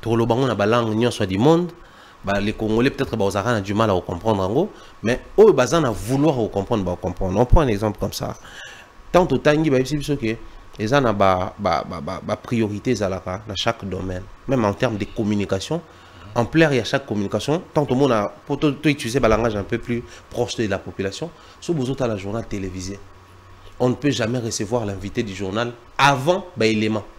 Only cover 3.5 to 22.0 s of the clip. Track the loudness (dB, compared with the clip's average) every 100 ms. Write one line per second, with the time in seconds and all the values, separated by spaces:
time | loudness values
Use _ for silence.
3.5 | 0 0 2 4 2 0 -4 0 0 2
4.5 | 0 -2 -6 -20 -6 -2 -2 -2 6 8
5.5 | 8 4 2 0 -2 -2 2 2 2 -2
6.5 | -2 -2 -2 -2 -4 -6 -4 -2 2 6
7.5 | 6 4 0 -2 -2 -6 -6 -8 -10 -16
8.5 | -18 -18 -20 -20 -20 0 2 4 2 2
9.5 | 2 4 2 0 -4 -2 -2 -2 -6 -10
10.5 | -18 -20 -6 0 2 2 4 4 4 0
11.5 | -2 -2 0 -2 -8 -8 -8 -6 -6 -2
12.5 | 0 0 -2 -2 -2 -2 -4 -6 -10 -8
13.5 | -4 -4 -4 -6 -6 -6 -8 -10 -16 -4
14.5 | 0 0 0 -2 -2 -6 -4 -2 0 0
15.5 | -4 -4 -6 -8 -20 -20 -20 -8 -4 0
16.5 | 4 4 4 0 -4 -2 -4 -2 -2 -2
17.5 | -4 -2 -2 0 2 4 4 0 -6 -8
18.5 | 0 0 0 0 0 -2 2 4 4 2
19.5 | -2 -4 -6 -4 -6 -6 -20 -10 -4 -4
20.5 | -2 -2 -2 -6 -6 -6 -6 -12 -12 -20
21.5 | -14 -4 -2 -2 -2